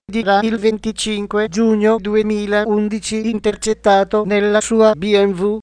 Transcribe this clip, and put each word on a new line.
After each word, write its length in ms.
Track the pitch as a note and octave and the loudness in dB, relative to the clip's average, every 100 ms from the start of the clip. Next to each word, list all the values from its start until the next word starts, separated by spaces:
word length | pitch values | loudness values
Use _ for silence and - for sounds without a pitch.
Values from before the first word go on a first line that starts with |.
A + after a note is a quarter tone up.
| - | 0
dirà 360 | A3+ G3 G3 | -4 0 2
il 160 | A3 A3 | 0 0
venticinque 880 | A3 G#3+ A3 - G#3+ G#3 G3+ G#3 G#3+ | -2 -2 -6 -6 -6 -6 -4 -4 -2
giugno 500 | F#3+ A3+ G#3+ G#3+ A3+ | 0 2 2 2 0
duemilaundici, 1300 | G3+ G#3+ G#3+ G#3 G3+ G#3 G#3+ G#3 G#3 G#3+ - A3 A3 | 0 0 0 -2 -2 -2 0 0 -2 -4 -6 -4 -4
intercettato 960 | G#3+ G#3+ G3+ A3 G#3+ G#3 G3 F#3+ G#3 G3+ | -2 -4 -4 -4 0 4 4 2 -2 0
nella 340 | G#3 G#3 G#3+ | 0 2 0
sua 320 | - A3+ A3 D#3 | 0 2 4 2
B 160 | G3+ G3+ | 0 2
M 160 | G3+ | 2
W, 280 | F3 G3+ G#3+ | 0 -2 -4